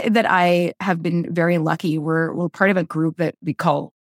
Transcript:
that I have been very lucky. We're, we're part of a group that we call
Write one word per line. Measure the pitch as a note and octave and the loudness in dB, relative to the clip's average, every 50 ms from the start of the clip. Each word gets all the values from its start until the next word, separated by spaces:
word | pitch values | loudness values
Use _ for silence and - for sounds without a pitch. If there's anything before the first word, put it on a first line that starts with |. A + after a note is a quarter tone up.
| - A#3+ G#3 | 2 2 2
that | A#3 - | 2 2
I | - F#3 F3+ F3 F3 F3 F3 F3 E3 - - | 2 2 4 4 4 4 4 2 0 -2 -4
have | F3+ G3+ F3+ E3 D#3+ | -2 -2 -2 -2 -2
been | E3+ E3+ E3+ E3+ - | -2 -2 -2 -2 -2
very | E3+ F3 E3 F3 F3 E3 | -2 0 2 2 2 2
lucky. | D#3+ D#3+ E3 - - D#3+ D#3 D#3+ | 0 0 -2 -2 -2 -2 -2 -2
We're, | D3 D#3+ D#3+ D#3+ E3 D#3 - | -2 -2 0 0 -2 -2 -2
we're | F3 F3 E3 | -4 -6 -4
part | - - G3 G3 | -2 0 2 2
of | G3 | 2
a | F#3 E3 | 0 -2
group | - - D#3+ D#3+ D#3+ D#3+ | -4 -2 -2 -2 -2 -2
that | - E3+ - - _ - | -2 -4 -4 -4 _ -6
we | E3 - | -6 -4
call | - E3 E3 C#3+ D3 - - _ _ _ _ | -2 0 0 0 0 -2 -8 _ _ _ _